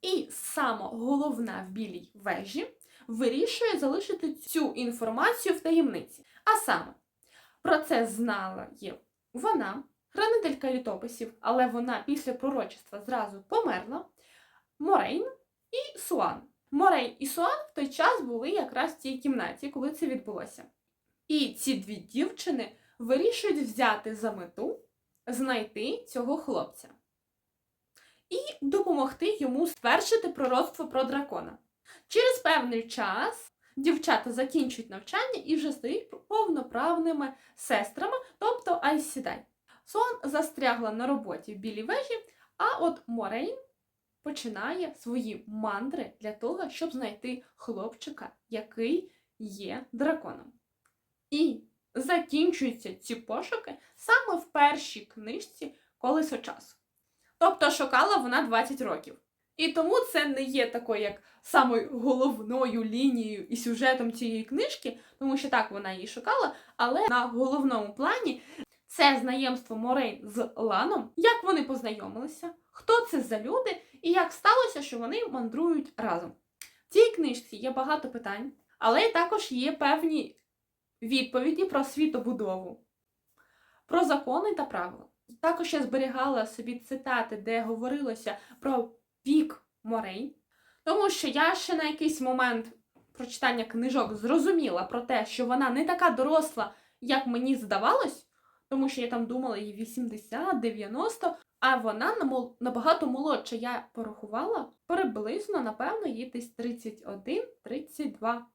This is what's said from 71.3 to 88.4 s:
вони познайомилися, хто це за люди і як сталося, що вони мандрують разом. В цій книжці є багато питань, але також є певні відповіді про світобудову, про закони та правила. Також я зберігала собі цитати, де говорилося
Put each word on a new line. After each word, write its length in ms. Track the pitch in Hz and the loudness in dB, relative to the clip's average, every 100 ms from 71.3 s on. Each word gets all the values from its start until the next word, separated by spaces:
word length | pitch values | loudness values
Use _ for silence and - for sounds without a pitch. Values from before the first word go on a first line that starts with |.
| 466 | 6
вони 200 | 370 339 | 4 2
познайомилися, 880 | 254 262 226 214 196 208 285 - 339 - _ | 2 -4 -4 -6 -8 -10 -10 -10 -14 -14 _
хто 300 | - - 466 | -6 4 4
це 200 | 480 294 | 4 -2
за 180 | 233 220 | -2 -4
люди 420 | 220 466 508 - - - | 0 0 0 -4 -10 -6
і 100 | 330 | 2
як 200 | 359 339 | 4 4
сталося, 500 | - 392 480 480 - | 2 6 6 4 -2
що 180 | 285 233 | -8 -6
вони 280 | 233 415 466 | -4 -2 -2
мандрують 640 | 262 226 233 339 311 - - | -4 -4 0 2 2 -2 -4
разом. 340 | 220 170 113 - _ _ - _ _ | -2 -2 -4 -14 _ _ -20 _ _
В 40 | |
цій 180 | 381 466 440 | 6 6 6
книжці 400 | 294 240 - 208 | 0 -2 -8 -8
є 160 | 247 | -4
багато 380 | 254 262 302 277 | -2 0 0 -2
питань, 420 | 240 202 202 269 - _ _ | -10 -8 -8 -8 -12 _ _
але 320 | 226 269 453 | 4 6 4
також 400 | 339 349 415 - | 4 2 0 -2
є 200 | 247 269 | -2 -2
певні 680 | 302 285 311 330 311 - - _ _ _ _ _ _ | 0 2 2 2 0 -4 -10 _ _ _ _ _ _
відповіді 640 | 226 262 254 254 269 320 370 | -2 0 2 0 0 2 0
про 180 | 285 | 0
світобудову, 1000 | 277 - 311 254 233 226 208 185 185 - _ _ _ _ _ _ _ _ _ _ _ | -2 0 0 2 -2 -2 -4 -4 -8 -16 _ _ _ _ _ _ _ _ _ _ _
про 180 | 330 | 2
закони 500 | 302 285 254 277 415 | 4 2 2 0 0
та 120 | 370 247 | -2 -2
правила. 400 | 190 180 - - _ _ - | -4 -6 -8 -20 _ _ -2
Також 320 | 320 339 339 | 0 0 0
я 100 | 311 | -2
зберігала 600 | 247 262 262 262 269 254 220 | 0 0 0 0 0 0 -2
собі 340 | - 226 247 | -6 -8 -10
цитати, 580 | - 262 262 247 226 214 | -8 -10 -2 -2 -2 -6
де 240 | 208 226 | -2 -2
говорилося 760 | 226 226 247 285 269 226 - 190 | -2 -4 -4 -2 -4 -4 -6 -8